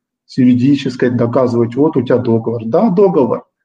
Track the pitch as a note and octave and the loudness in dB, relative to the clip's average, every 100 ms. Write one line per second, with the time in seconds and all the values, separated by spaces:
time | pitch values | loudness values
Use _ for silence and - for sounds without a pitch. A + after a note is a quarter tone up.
0 | _ _ _ - B2+ B2 C3 C#3+ C3 B2 | _ _ _ 0 2 2 2 0 -2 -2
1 | B2 A#2+ A#2 C3+ B2 A#2+ A2+ B2 D#3 C#3 | -2 0 0 0 0 0 -2 0 0 0
2 | A#2+ B2 G#2 A2+ A2+ A#2 A2+ D#3+ A3+ F3 | 0 0 0 -2 -2 -6 -2 0 0 2
3 | G3 D#3 A#2 - - _ | 2 2 0 -2 -8 _